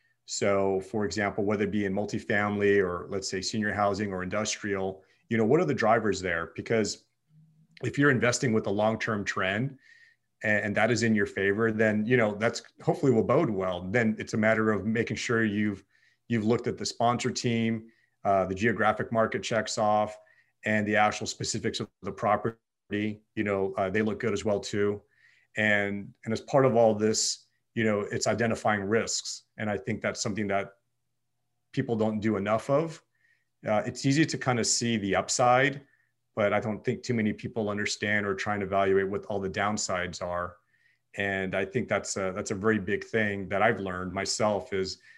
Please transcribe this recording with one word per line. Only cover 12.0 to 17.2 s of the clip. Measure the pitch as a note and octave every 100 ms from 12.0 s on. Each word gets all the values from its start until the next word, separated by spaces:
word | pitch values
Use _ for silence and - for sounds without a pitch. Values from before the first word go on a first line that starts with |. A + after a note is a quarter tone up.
| G#2+
you | B2
know, | G#2+ G2+
that's | A2+ - - _
hopefully | - - C#3
will | A2+
bode | G2 C3+ D3
well. | F#2+ F#2 F2+ F#2
Then | A#2+ A2 G#2+
it's | G#2
a | A2+
matter | A2 A2 A2
of | G#2 G#2+
making | A#2 A2+ G#2
sure | - A2+
you've, | A2 G#2 G#2+ G2 _ _ _ _ -
you've | A#2 G#2
looked | A#2 -
at | F2+
the | G#2+
sponsor | - A#2 A#2